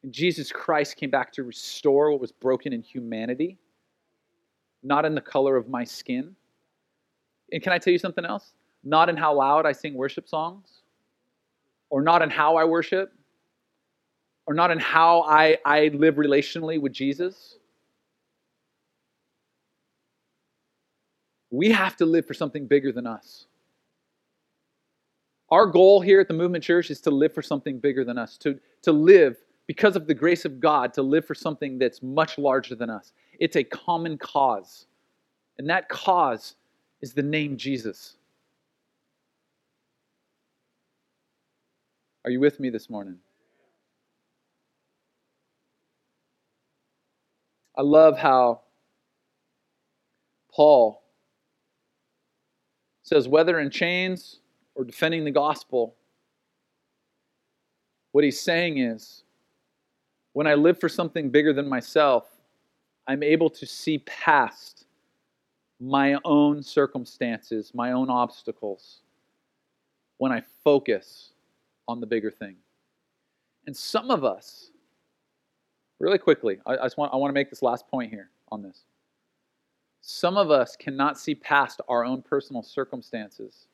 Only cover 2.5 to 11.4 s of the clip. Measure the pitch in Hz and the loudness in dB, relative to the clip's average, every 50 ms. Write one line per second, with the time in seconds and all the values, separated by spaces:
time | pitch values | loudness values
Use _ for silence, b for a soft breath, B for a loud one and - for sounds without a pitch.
2.5 | 131 120 - 147 127 117 113 _ _ 131 120 117 113 110 110 120 127 131 156 180 | -2 -2 -4 -8 -8 -8 -10 _ _ -14 -10 -10 -10 -8 -6 -8 -6 -6 -6 -8
3.5 | 190 _ _ _ _ _ _ _ _ _ _ _ _ _ _ _ _ _ _ _ | -8 _ _ _ _ _ _ _ _ _ _ _ _ _ _ _ _ _ _ _
4.5 | _ _ _ _ _ _ - 135 143 147 156 156 156 143 - - - 139 135 139 | _ _ _ _ _ _ -6 -2 -2 0 0 0 -2 -4 -8 -4 -2 0 2 2
5.5 | 135 127 113 123 131 120 123 117 - - - - 123 123 139 170 190 _ _ _ | 2 0 -2 -4 -8 -8 -8 -8 -12 -18 -10 -8 -8 -8 -8 -10 -16 _ _ _
6.5 | _ _ _ _ _ _ _ _ _ _ _ _ _ _ _ _ _ _ _ _ | _ _ _ _ _ _ _ _ _ _ _ _ _ _ _ _ _ _ _ _
7.5 | - 165 - 190 180 175 - 190 180 175 - 185 165 - 170 170 214 202 _ _ | -12 -8 -4 -2 -2 0 2 2 2 2 0 -4 -8 -8 -8 -8 -10 -10 _ _
8.5 | _ _ _ _ _ _ _ 139 147 156 165 175 170 151 165 156 147 143 135 139 | _ _ _ _ _ _ _ 0 4 4 4 4 2 0 0 2 2 2 4 4
9.5 | 147 156 160 156 139 - - 156 143 127 131 135 - - - _ - 156 156 170 | 4 2 2 0 -2 -4 -8 -12 -8 -6 -6 -6 -6 -10 -12 _ -8 -6 -6 -8
10.5 | 185 202 190 _ _ _ _ _ _ _ _ _ _ _ _ _ _ _ | -10 -14 _ _ _ _ _ _ _ _ _ _ _ _ _ _ _ _